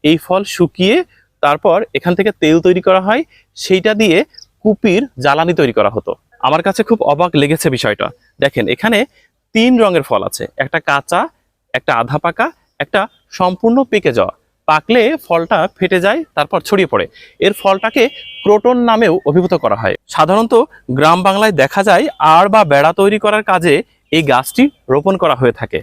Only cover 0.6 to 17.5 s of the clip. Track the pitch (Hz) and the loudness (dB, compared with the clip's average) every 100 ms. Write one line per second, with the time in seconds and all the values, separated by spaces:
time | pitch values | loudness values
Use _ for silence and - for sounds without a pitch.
0.6 | - - 190 311 349 _ _ _ 147 147 | -4 0 0 0 -2 _ _ _ -2 0
1.6 | 202 170 - 139 175 175 202 - 156 165 | 0 0 -2 -6 -2 0 -2 0 0 2
2.6 | 175 180 185 185 185 240 330 _ _ - | 2 0 0 0 0 -2 -4 _ _ -16
3.6 | - 190 214 214 220 165 302 _ - _ | -2 -2 0 0 2 2 -2 _ -20 _
4.6 | 214 208 220 180 277 - 139 147 165 175 | -2 0 0 0 -2 -4 -2 0 0 0
5.6 | 135 113 104 110 - - _ _ 131 156 | 0 0 -2 -2 -8 -12 _ _ -2 0
6.6 | 185 190 220 226 - 143 180 156 143 156 | -2 -2 -2 0 0 0 0 0 0 0
7.6 | 165 131 117 104 92 - _ _ 139 - | -2 -2 -4 -4 -6 -10 _ _ -4 -2
8.6 | 113 123 220 214 254 _ _ _ _ 220 | -4 -2 0 -2 -2 _ _ _ _ 0
9.6 | 240 247 208 170 135 104 95 - 110 - | 2 4 2 0 -2 -4 -4 -8 -12 -8
10.6 | 135 - - 143 - 175 311 _ _ _ | -6 -4 -2 -4 -2 -4 -4 _ _ _
11.6 | _ 131 - 120 120 147 170 165 277 - | _ -6 -2 -2 -2 -4 -4 -4 -6 -6
12.6 | _ _ 143 202 214 _ _ - 180 185 | _ _ -4 -4 -4 _ _ -4 -4 0
13.6 | 226 247 262 214 151 117 92 - _ _ | 0 0 0 -2 0 0 -2 -6 _ _
14.6 | - 156 - 240 226 311 - 170 165 190 | -2 -2 2 0 2 -2 -4 -4 0 -2
15.6 | - _ 185 185 190 240 311 - 147 175 | -2 _ -2 0 0 -2 -6 -6 -4 -4
16.6 | - 196 175 104 85 - - _ 196 | -2 -2 0 -2 -4 -12 -20 _ -2